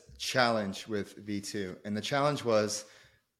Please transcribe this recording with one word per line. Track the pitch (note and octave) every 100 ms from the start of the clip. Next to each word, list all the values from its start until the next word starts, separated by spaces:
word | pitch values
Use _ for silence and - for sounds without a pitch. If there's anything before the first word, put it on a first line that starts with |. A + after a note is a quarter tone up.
| - -
challenge | - C3 A#2+ A2 G2+ F#2+ -
with | G#2 F#2+ - G#2
V | G2+
two, | G2+ G#2+ F#2 - G#2
and | G#2
the |
challenge | G2 C#3+ C#3+ C#3 A#2
was, | G#2+ G#2+ - - - - _ _